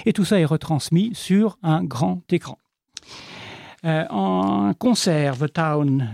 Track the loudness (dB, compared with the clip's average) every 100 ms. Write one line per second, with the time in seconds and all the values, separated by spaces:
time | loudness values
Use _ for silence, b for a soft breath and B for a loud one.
0 | -2 0 2 4 4 0 0 -4 2 0
1 | 0 -4 0 2 2 0 0 0 0 -2
2 | -2 -2 -2 -4 -4 -16 _ _ _ -20
3 | B B B B B B B B -2 -2
4 | -2 -2 0 0 0 0 0 0 0 2
5 | 2 2 0 0 -4 -2 0 2 2 2
6 | 0